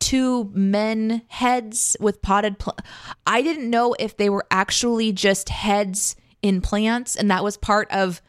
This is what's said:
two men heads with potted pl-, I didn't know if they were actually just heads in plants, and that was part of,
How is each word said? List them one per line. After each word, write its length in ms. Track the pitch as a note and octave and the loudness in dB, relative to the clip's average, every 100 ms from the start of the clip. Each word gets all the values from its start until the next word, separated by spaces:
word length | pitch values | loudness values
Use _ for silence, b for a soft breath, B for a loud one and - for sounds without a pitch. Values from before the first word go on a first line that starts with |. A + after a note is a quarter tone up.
two 500 | - C4 B3+ B3 G3+ | 0 2 2 0 -2
men 680 | G3 G3 G3+ G#3+ A3 A3 A3+ - | 0 2 2 2 0 0 -2 -6
heads 680 | - B3 B3+ A3 A3 - - | -2 0 2 -2 -4 -2 0
with 200 | G#3 G3+ | 0 0
potted 380 | - G3+ G#3 G3 | 0 2 0 -4
pl-, 180 | - - B B B B - | -8 -10 B B B B -2
I 140 | A3+ | 0
didn't 280 | D4 D#4 A#3 | 0 -2 0
know 240 | A#3 A#3+ - | 2 2 0
if 160 | G#3+ - | -4 0
they 120 | G3+ | 0
were 160 | G3+ - | 0 0
actually 600 | F#3+ G3 - A#3+ A3+ A3 | 0 0 0 0 2 0
just 360 | F#3+ G3+ G3 - | 2 2 2 -2
heads 680 | - G#3 G3+ G3+ F#3+ - b b _ | -4 0 0 0 -4 -6 b b _
in 180 | G3+ F#3 | 0 0
plants, 540 | - G#3 A3 A#3+ B3 | 0 0 0 0 -2
and 160 | - G#3 | -2 2
that 140 | F#3 | 2
was 120 | G#3 - | 0 -4
part 320 | - G#3 - | 0 0 2
of, 280 | G3 F#3+ F3 | 0 0 -2